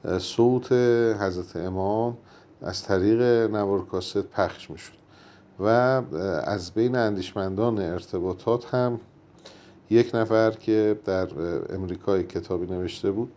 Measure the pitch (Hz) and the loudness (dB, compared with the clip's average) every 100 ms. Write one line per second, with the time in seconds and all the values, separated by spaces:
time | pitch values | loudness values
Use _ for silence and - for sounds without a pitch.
0 | - 90 - - 117 127 123 123 123 117 | -2 -2 -2 2 4 4 2 2 4 4
1 | 117 104 98 90 90 85 90 92 98 107 | 2 0 -2 -4 -8 -8 -6 -2 -2 0
2 | 120 117 - - - - 87 92 - 95 | -2 -6 -16 -20 -20 -12 -10 -10 0 2
3 | 98 117 123 117 110 104 101 98 92 92 | 4 4 4 4 2 0 0 -2 -2 -6
4 | 90 101 98 - 92 - - 76 - - | -4 -6 -4 -2 -2 -2 -16 -18 -18 -20
5 | _ - - - - - 101 120 127 131 | _ -20 -20 -20 -20 -2 2 4 4 0
6 | - 78 98 78 - 101 87 107 123 127 | -2 -4 -2 -2 -2 -6 -4 0 0 2
7 | 110 98 90 107 95 95 117 107 87 87 | 0 -2 -6 -6 -4 -2 0 0 -4 -6
8 | - 92 92 90 - 120 - 127 123 120 | -6 -6 -4 -4 -2 -2 0 -2 -2 -4
9 | - - _ - - - - - _ 113 | -12 -20 _ -20 -20 -20 -20 -20 _ 4
10 | 120 117 110 113 110 110 - 110 107 104 | 4 0 2 4 4 0 0 2 4 0
11 | - 92 92 71 85 85 - 95 92 90 | -2 -2 -2 -4 -4 -4 -6 -6 -6 -6
12 | - 95 87 - - 90 90 92 90 - | 0 0 0 -6 -4 -6 -4 -6 -6 -4
13 | 101 98 123 | -2 -2 -6